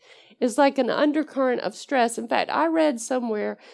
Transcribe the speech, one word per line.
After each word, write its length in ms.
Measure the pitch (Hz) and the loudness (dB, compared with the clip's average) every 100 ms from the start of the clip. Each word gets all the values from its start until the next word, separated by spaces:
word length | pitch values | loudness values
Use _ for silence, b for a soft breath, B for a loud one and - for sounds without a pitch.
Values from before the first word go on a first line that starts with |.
| b b b b | b b b b
is 180 | 247 226 | -2 2
like 200 | 277 277 | 2 2
an 120 | 254 | 0
undercurrent 680 | - 302 302 277 - 262 240 | 2 2 0 -2 -2 0 0
of 160 | - - | -4 -10
stress. 420 | - 269 233 233 | -4 0 0 -2
In 120 | 226 | -2
fact, 200 | 226 - | 0 0
I 180 | - 320 | 0 0
read 340 | 320 311 240 | 2 0 0
somewhere 560 | - 254 240 214 208 208 B | -4 -4 -2 -4 -4 -8 B